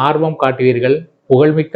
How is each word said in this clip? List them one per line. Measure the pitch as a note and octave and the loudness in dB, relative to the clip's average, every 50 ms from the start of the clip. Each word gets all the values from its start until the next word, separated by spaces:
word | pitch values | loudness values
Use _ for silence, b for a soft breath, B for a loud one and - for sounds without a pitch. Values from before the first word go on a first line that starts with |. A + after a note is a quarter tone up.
| B2+ | -2
ஆர்வம் | C#3+ D3+ D3+ D#3+ D#3+ D#3 D3+ | -2 -2 -2 -2 -4 -4 -2
காட்டுவீர்கள். | C#3+ C3 B2+ B2+ C3 B2+ A#2+ A#2+ A#2+ B2+ C#3 D#3 E3 - _ _ _ | -2 -2 -2 0 0 0 0 0 0 -2 -2 -2 -4 -10 _ _ _
புகழ்மிக்க | - C3 B2+ D3 D3+ D#3 D#3+ D#3 D#3 - | 0 2 2 4 2 2 0 -2 -2 0